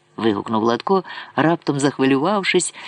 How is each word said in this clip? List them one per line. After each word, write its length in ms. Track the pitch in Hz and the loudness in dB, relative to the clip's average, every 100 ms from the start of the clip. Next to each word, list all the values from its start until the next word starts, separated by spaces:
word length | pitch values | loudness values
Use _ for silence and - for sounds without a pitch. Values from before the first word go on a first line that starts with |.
| _ - | _ -4
вигукнув 460 | 110 101 104 113 | 0 0 -2 0
Ладко, 400 | 117 117 - 190 - - - - | 0 0 0 0 0 -14 -8 0
раптом 440 | 151 170 - 143 | 0 0 -2 0
захвилювавшись, 960 | 139 - 131 135 160 208 185 185 - - | 0 2 2 2 2 -2 0 0 0 -8